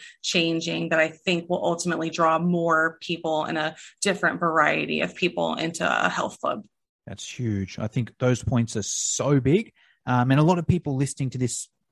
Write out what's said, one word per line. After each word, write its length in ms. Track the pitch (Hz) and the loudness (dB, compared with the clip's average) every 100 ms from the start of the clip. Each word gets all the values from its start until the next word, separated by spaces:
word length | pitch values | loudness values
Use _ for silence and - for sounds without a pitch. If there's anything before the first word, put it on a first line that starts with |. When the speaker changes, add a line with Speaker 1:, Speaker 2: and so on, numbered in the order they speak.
| - - | -16 -12
Speaker 1:
changing 680 | - 180 165 165 165 160 165 | -2 0 2 0 -2 -4 0
that 100 | 160 | 2
I 100 | 156 | 0
think 400 | 156 - 175 175 | -2 -2 -2 -2
will 140 | 175 | -2
ultimately 460 | - 170 175 165 165 | 0 -2 -2 -2 -4
draw 300 | 160 165 160 | 0 2 2
more 580 | 175 175 170 160 160 165 | 2 2 2 2 0 -2
people 420 | - 165 160 156 - | -8 -6 -2 -2 -2
and 120 | 160 | -2
a 160 | 156 165 - - | -4 -6 -18 -4
different 380 | - 180 170 175 | -2 0 0 0
variety 640 | 170 160 151 156 147 156 | 0 4 2 2 -2 -2
of 120 | 180 - | -4 -2
people 400 | 175 170 165 165 | -2 0 -2 -2
into 300 | 165 165 - | -4 -2 -2
a 240 | 57 - | 0 0
health 300 | - - - | -2 -6 -4
club. 220 | - 214 - _ _ _ - | -6 -6 -10 _ _ _ -18
Speaker 2:
That's 200 | 98 - - | -14 -12 -6
huge. 380 | 120 101 95 - | -2 -2 -4 -6
I 100 | 110 | -6
think 240 | - 110 - | -4 -6 0
those 260 | 127 123 | 0 2
points 320 | - 123 113 113 | 0 0 0 -4
are 60 | |
so 580 | 98 - - - 120 143 | -6 -4 -4 -2 2 4
big. 320 | 127 185 226 _ _ _ - | 4 2 0 _ _ _ 0
Um, 240 | 123 123 | 2 4
and 80 | 139 | 6
a 40 | |
lot 140 | 156 175 | 6 4
of 80 | 160 | 2
people 280 | 175 147 131 | 0 0 -2
listening 320 | 139 - 131 | -2 -2 -4
to 80 | 123 | -2
this 320 | 123 - - _ _ | -2 -4 -12 _ _